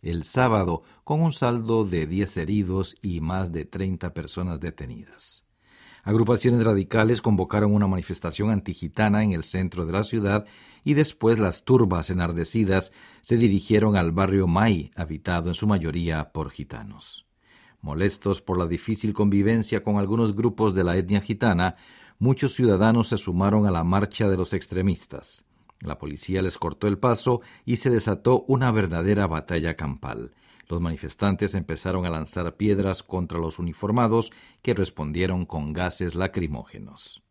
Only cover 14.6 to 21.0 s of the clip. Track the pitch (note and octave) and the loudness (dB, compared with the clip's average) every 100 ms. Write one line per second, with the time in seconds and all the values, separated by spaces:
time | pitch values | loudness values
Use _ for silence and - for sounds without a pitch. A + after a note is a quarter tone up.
14.6 | A2+ F#2 D2 - D#2+ D#2 E2+ F2 E2+ E2+ | 4 2 -2 -8 -8 -8 -4 -2 -2 -2
15.6 | G#2+ G2+ D#2+ D#2 E2+ D#2 D2+ D#2+ D2 - | 0 0 0 -2 -2 -2 -4 -6 -8 -8
16.6 | D2 A#1 G#1 G1+ - - _ _ _ _ | -14 -12 -16 -16 -18 -20 _ _ _ _
17.6 | _ _ D2 D2+ G2 - G2+ F#2+ - F2+ | _ _ -8 0 0 0 -2 -2 0 -2
18.6 | E2+ E2+ - A2 G#2+ G2+ G#2 G2+ G2+ A2+ | 0 -2 -4 -4 -2 0 2 4 4 2
19.6 | G#2 G#2+ - G#2 G2 A2+ A2+ G2+ A#2 G2 | 0 -2 0 0 0 2 0 2 0 2
20.6 | A2 F#2 F2 F2+ | 2 2 2 2